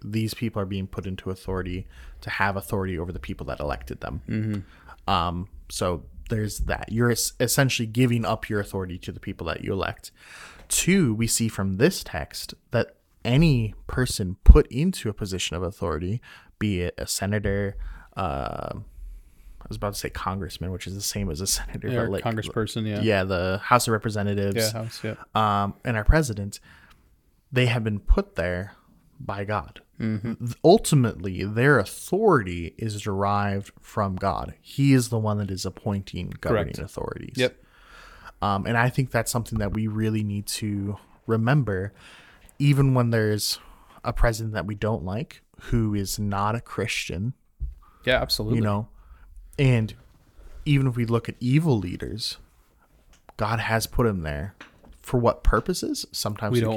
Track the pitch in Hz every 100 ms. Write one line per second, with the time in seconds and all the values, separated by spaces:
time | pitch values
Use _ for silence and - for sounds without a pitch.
0 | 104 110 110 - 113 107 95 98 95 -
1 | 98 92 - 95 - 95 90 90 - -
2 | - - - - 101 98 - 104 95 87
3 | 90 85 - - 67 65 73 58 - -
4 | - 67 - 110 107 104 95 - - -
5 | - 95 87 87 90 - - - 95 85
6 | - - - 110 107 - - - - 110
7 | 120 113 - - 123 - 135 - 113 110
8 | 127 117 95 110 - 107 101 98 92 87
9 | - - - 95 82 - - 95 85 -
10 | - _ - - - - - - - 196
11 | 143 107 113 - 113 - 98 95 151 190
12 | - 80 69 - - - - 117 - -
13 | _ _ 117 127 165 127 110 - - -
14 | 123 - 95 95 - 147 - 120 175 185
15 | 113 - 104 92 - 85 90 - 85 78
16 | 90 117 - - - - 107 92 87 -
17 | - - 98 107 101 101 101 - - -
18 | - - 92 69 53 50 50 - 107 -
19 | - - - - - - - 110 104 101
20 | - - 92 98 95 - 87 90 - 98
21 | 98 104 98 76 95 - - - 107 120
22 | 113 95 120 110 107 117 107 120 107 104
23 | 110 98 95 92 92 95 - 123 - 110
24 | 117 104 101 101 101 101 110 110 113 -
25 | 110 107 - 107 107 101 101 - 131 113
26 | 104 156 143 101 101 - - - - _
27 | _ _ _ _ - 127 123 120 110 104
28 | - - 202 - 87 90 101 - _ _
29 | _ - - 98 98 104 - - _ -
30 | 113 107 113 113 120 - 156 214 - 147
31 | 117 - 98 90 98 107 135 135 95 -
32 | - 185 220 151 92 87 82 - 113 104
33 | 107 98 98 101 101 98 101 - - -
34 | 101 92 98 55 60 - - - 139 131
35 | 110 117 110 104 98 92 95 - 113 101
36 | - 87 95 - - 110 82 - - -
37 | - - - - 127 - - _ - -
38 | - - - - 101 98 - 117 123 131
39 | 127 117 113 123 113 113 101 107 110 107
40 | 110 110 107 101 101 - 110 101 98 101
41 | - _ - 113 113 147 113 92 98 -
42 | - - - - - - 143 139 139 127
43 | 120 113 107 107 - - - - - -
44 | - 117 120 110 113 104 87 101 107 113
45 | 87 104 156 - _ _ - 120 110 104
46 | 98 - 104 98 104 113 - - 101 -
47 | - 82 113 - _ - - - - -
48 | - 127 127 - 107 117 107 104 113 -
49 | - - - - - - 135 120 107 -
50 | - - _ - - - - 143 135 117
51 | 113 117 - - 123 143 165 117 92 95
52 | - 110 - - - _ _ _ _ _
53 | _ - _ - 104 113 107 113 - -
54 | 117 98 78 71 95 - - _ - -
55 | - 123 117 - - 107 - 180 - 294
56 | - - 104 104 107 120 113